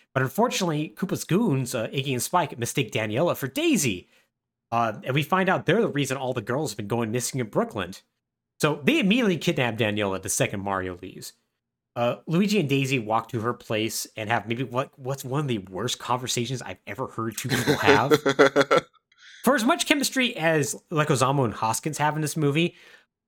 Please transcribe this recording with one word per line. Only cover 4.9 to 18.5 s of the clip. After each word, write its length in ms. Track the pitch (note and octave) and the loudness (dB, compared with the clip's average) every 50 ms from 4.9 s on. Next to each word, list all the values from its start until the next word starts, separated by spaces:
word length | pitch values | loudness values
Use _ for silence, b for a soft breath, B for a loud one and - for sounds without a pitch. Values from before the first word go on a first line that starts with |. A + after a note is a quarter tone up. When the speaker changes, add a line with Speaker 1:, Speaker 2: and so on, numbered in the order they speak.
| G#2 - - | -2 -4 -4
Speaker 1:
and 100 | - B2+ | -2 -2
we 80 | D3 | 0
find 280 | D3+ - F#3+ F#3 F#3+ F3+ | 0 2 2 2 2 2
out 160 | F3+ D3 - | 2 0 2
they're 160 | - E3 A3 | 2 2 2
the 60 | A3+ D3+ | 2 0
reason 260 | - C#3+ C#3+ A#2+ C3 | 0 0 -2 -2 -2
all 160 | C3+ C3 B2 B2+ | -4 -2 -4 -4
the 60 | B2 | -4
girls 300 | - - A#2+ C#3 D#3+ C#3 | -2 -2 -2 -2 -2 -4
have 60 | - - | -6 -6
been 100 | G#2+ G2+ | -6 -4
going 240 | A#2+ A#2 A#2 G#2+ | -2 -2 -2 0
missing 300 | G#2+ B2 B2 - - C3+ | -2 -2 -4 -2 -4 -4
in 60 | B2 G#2 | -4 -2
Brooklyn. 440 | - E3 A3+ A#3 - G#2+ F#2 E2+ F#2+ - _ _ _ _ _ _ _ _ _ _ _ - | 0 -2 -2 -2 -2 -6 -6 -6 -8 -14 _ _ _ _ _ _ _ _ _ _ _ -2
So 180 | - D3+ D3 D3+ | 0 0 0 2
they 180 | C#3 D#3 C#4 E4 | 2 2 2 4
immediately 360 | B3+ F#3 G#3 C4 B3 G#3 F3+ | 4 4 4 4 4 2 2
kidnap 400 | C#3+ - - E3+ - B2+ A#2+ A2+ | 0 0 0 0 2 2 0 2
Daniela 460 | A2 A#2+ G#2+ G2+ G#2 G#2 G2 F#2+ F#2+ | 0 0 0 2 0 0 0 -2 -2
the 80 | F2+ G2+ | -4 -4
second 320 | - - C3+ A2+ - G2+ | -2 0 0 -2 -2 -4
Mario 360 | F#2+ G2+ G2 F#2+ F#2 F#2 F2+ F2 | -4 -2 -2 -2 -2 -4 -8 -10
leaves. 320 | - F#2 - - - - - _ _ _ _ _ _ _ _ _ _ _ - | -12 -16 -16 -14 -16 -18 -18 _ _ _ _ _ _ _ _ _ _ _ -4
Uh, 220 | B2 A#2+ A#2+ D3 - - | -2 0 0 -2 -4 -4
Luigi 320 | - D#3+ E3+ G#3+ G3 G3 G#3+ | -2 0 2 2 2 2 2
and 120 | D#3+ C3 | 2 2
Daisy 280 | C#3 C#3 C#3 B2+ C#3 C3 | 2 0 0 2 0 -2
walk 300 | A2 G#2+ A2 A2+ A2 - | 0 0 -2 -2 -2 -2
to 120 | - A#2 | -4 -4
her 120 | G#2+ A#2+ A#2 | -2 -2 -4
place 540 | - - - A#2 G#2+ A2 A2 G#2+ - - - - | -4 -4 -4 -2 -2 -2 -2 -2 -4 -8 -8 -8
and 140 | - A2 G2+ | -8 -4 -2
have 180 | A#2 A#2 G2 G#2+ | -2 -2 -2 -2
maybe 160 | A#2 A#2 C3 | -4 -4 -4
what, 340 | A#2 A#2 B2 C#3+ - _ - | -4 -4 -4 -4 -6 _ -12
what's 280 | C3+ B2+ C#3 C3+ - | -8 -8 -8 -6 -6
one 160 | C3 B2 D3 | -4 -4 -2
of 80 | D#3 C3+ | -2 0
the 80 | A#2+ G#2+ | -2 -4
worst 420 | F#2 F#2+ F#2+ F2+ G#2+ B2+ - - | -4 -6 -8 -6 -4 -4 -4 -6
conversations 600 | - - A#2+ B2+ B2+ A#2+ - B2 A#2+ A#2 C3+ A#2+ | -4 -4 -2 -2 -2 -2 -2 -2 -2 -2 -4 -6
I've 180 | - F#2+ F#2 - - - | -8 -10 -14 -14 -12 -12
ever 200 | G2+ - C3 G#2 | -10 -8 -8 -10
heard 280 | - - A2+ A2+ A2 - | -6 -6 -6 -6 -6 -6
two 120 | - B2 | -4 -2
people 260 | C3+ B2 A#2+ C#3+ D3 - | 0 0 2 2 0 2
have. 340 | - - C#3 A2+ A#2 C#3+ D3+ C#3+ - | 4 4 4 4 6 4 4 4 4
Speaker 2:
<laughs> 600 | C#3 C3+ - D3 C#3 | 2 4 6 6 6